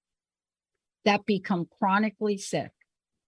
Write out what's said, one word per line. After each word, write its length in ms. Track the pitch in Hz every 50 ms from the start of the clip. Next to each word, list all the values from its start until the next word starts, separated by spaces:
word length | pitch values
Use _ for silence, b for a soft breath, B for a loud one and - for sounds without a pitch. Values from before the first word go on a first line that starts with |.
| _ _ _ _ _ _ _ _ _ _ _ _ _ _ _ _ _ _ _ _ -
that 200 | 214 202 202 -
become 420 | - 208 190 190 - 196 175 165 - _ _
chronically 580 | 220 196 190 202 220 214 208 _ 214 208 208
sick 340 | 190 196 - - 156 - - - _ _ _ _ _ _ _ _ _ _